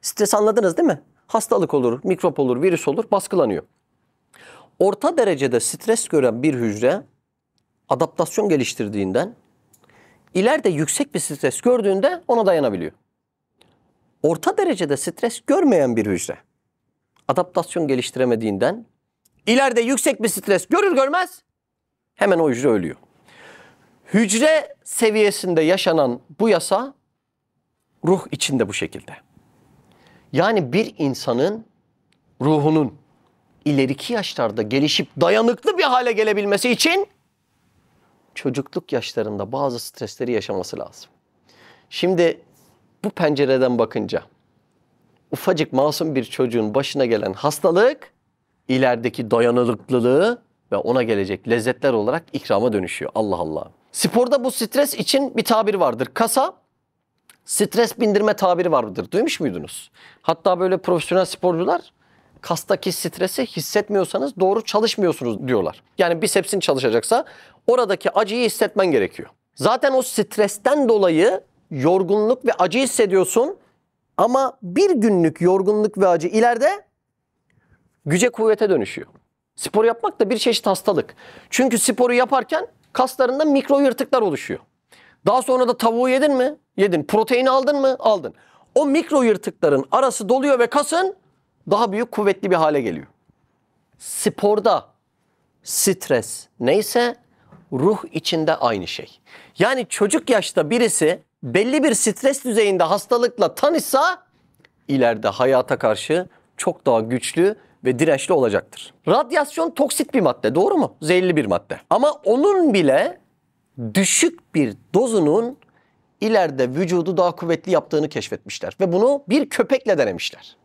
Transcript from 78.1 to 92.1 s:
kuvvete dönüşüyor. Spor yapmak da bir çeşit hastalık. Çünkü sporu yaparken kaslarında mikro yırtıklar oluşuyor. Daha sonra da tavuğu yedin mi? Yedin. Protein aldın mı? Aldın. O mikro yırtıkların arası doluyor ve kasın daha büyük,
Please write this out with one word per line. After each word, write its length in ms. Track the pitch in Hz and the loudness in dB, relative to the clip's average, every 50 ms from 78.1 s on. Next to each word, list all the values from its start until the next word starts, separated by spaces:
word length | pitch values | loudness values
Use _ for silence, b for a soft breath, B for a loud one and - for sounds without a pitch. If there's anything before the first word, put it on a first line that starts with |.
| 147 180 208 247 | 0 2 2 0
kuvvete 400 | 233 - 220 220 214 202 226 208 | 0 0 0 0 2 2 2 2
dönüşüyor. 380 | 190 147 104 - - - - _ _ - _ _ _ _ _ _ _ | 2 0 0 -2 -8 -14 -14 _ _ -20 _ _ _ _ _ _ _
Spor 300 | - - - - 208 220 | -12 -12 -2 0 2 2
yapmak 340 | 226 226 233 - 415 - _ | 2 0 0 -4 -6 -2 _
da 100 | 233 190 | -2 -2
bir 80 | 233 220 | -2 -2
çeşit 300 | - 247 226 - - 220 | 0 0 -2 0 0 -2
hastalık. 480 | 190 175 - - 202 151 - - - B B B B B B B | -2 0 0 -2 0 0 -2 -4 -10 B B B B B B B
Çünkü 280 | - - 254 269 240 220 | -2 0 0 0 0 0
sporu 360 | - - 226 196 247 247 240 | 0 -2 0 0 2 2 2
yaparken 540 | 240 254 247 277 262 240 - - 320 - 480 _ _ _ _ _ | 2 2 2 0 -2 -2 -2 -4 -4 -4 -6 _ _ _ _ _
kaslarında 520 | - 254 254 - - 262 240 254 277 311 | -2 -2 -2 0 0 0 0 2 2 2
mikro 340 | 311 285 277 254 - 277 277 | 4 4 2 4 4 2 4
yırtıklar 420 | 285 269 233 - 254 214 - 254 | 4 2 2 0 -4 0 0 0
oluşuyor. 380 | 226 196 151 127 - - - 78 - _ _ _ _ b b b b b b b b | 0 0 -2 -4 -6 -8 -10 -10 -10 _ _ _ _ b b b b b b b b
Daha 160 | 175 214 254 | 2 2 2
sonra 260 | 247 - 254 254 254 240 | 2 0 0 2 2 0
da 100 | 240 240 | 0 0
tavuğu 320 | - 233 226 233 247 262 | 0 0 2 2 0 2
yedin 240 | 254 269 269 302 285 | 2 2 2 2 2
mi? 200 | 262 247 262 294 - _ _ _ - | 2 0 -2 -4 -8 _ _ _ 0
Yedin. 260 | 190 202 175 160 143 | 0 2 2 0 -2
Protein 420 | - - - 220 - 262 240 254 | 0 0 0 2 2 0 2 2
aldın 360 | 262 254 269 269 262 294 285 | 2 2 2 2 2 0 2
mı? 140 | 269 269 262 254 | 2 0 0 2
Aldın. 340 | - 233 214 196 143 117 - b b b b b b b _ | 2 2 2 2 -2 -10 -14 b b b b b b b _
O 100 | - 302 | 0 2
mikro 360 | 285 269 320 330 - 294 285 | 4 2 0 0 2 2 2
yırtıkların 640 | 254 233 214 180 - - - _ - 160 143 131 135 - | 4 4 2 0 -2 -10 -8 _ 2 2 2 2 0 0
arası 380 | - 226 262 262 220 - 214 185 | 0 2 2 2 0 -4 -2 0
doluyor 300 | 240 269 262 285 277 247 | 0 0 2 2 2 2
ve 80 | 240 233 | 2 2
kasın 480 | - 285 294 - - 330 370 381 392 _ _ _ _ _ _ _ _ _ _ - | 2 -2 -2 0 -2 -2 -2 -2 -4 _ _ _ _ _ _ _ _ _ _ -2
daha 200 | 196 202 233 220 | 0 0 0 0
büyük, 200 | 190 214 240 233 | 0 -4 -4 -4